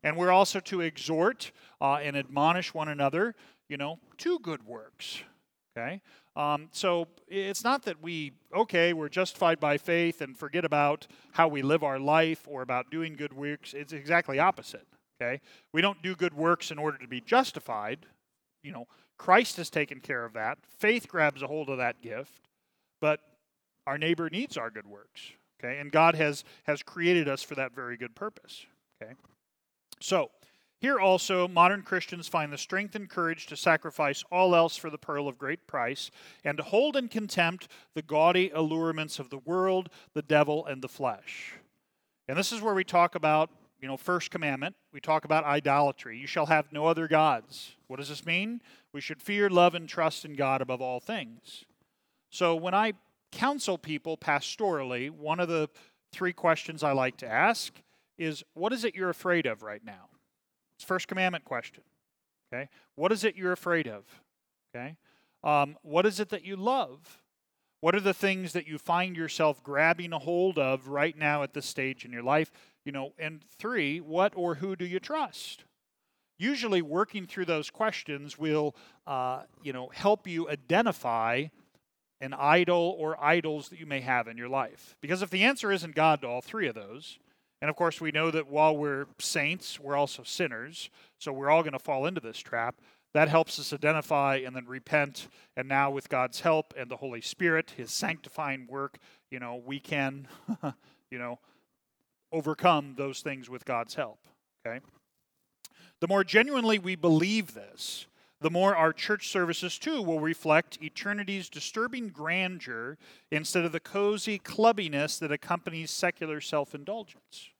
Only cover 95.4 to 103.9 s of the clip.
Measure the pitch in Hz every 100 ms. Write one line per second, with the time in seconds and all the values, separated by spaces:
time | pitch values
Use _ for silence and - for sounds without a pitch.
95.4 | _ - 131 139 139 139 - 131 127 -
96.4 | 175 156 - 147 123 131 135 117 - -
97.4 | 175 160 - - 117 - 160 160 - -
98.4 | 147 135 120 139 139 - _ _ _ 131
99.4 | 123 123 123 139 - 147 135 139 139 -
100.4 | - 220 147 - _ _ _ 123 120 123
101.4 | _ _ _ _ _ _ _ _ _ 160
102.4 | 151 151 180 156 143 131 139 131 151 135
103.4 | 120 127 - 120 117